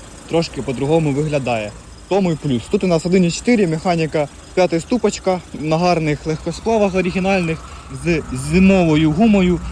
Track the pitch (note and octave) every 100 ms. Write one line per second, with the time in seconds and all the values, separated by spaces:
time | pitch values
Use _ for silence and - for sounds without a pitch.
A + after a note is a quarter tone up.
0 | - - - D#3+ E3 C#3+ B2+ B2 C3+ E3
1 | D3+ C3+ D#3 D3 B2+ A2+ G#2 - - -
2 | - F#3+ F3+ D#3 D3 A#2+ - A3 F#3 E3
3 | F3 F#3+ F3 - - A#3+ F3+ D#3+ F#3+ E3+
4 | D#3 D#3+ C#3+ - - - F3+ E3 - B3
5 | G#3+ - - F#3 - - D3+ D#3+ F3+ E3+
6 | D#3 D3 D#3 D#3 E3+ E3 G#3+ A3+ G3+ F#3
7 | F3+ F#3 F#3 G3 E3 D#3+ - - - C3+
8 | D3 D#3+ - B2+ C#3 E3+ F#3+ F#3+ E3+ D3+
9 | D#3+ D3+ A3+ G3+ F3+ E3+ -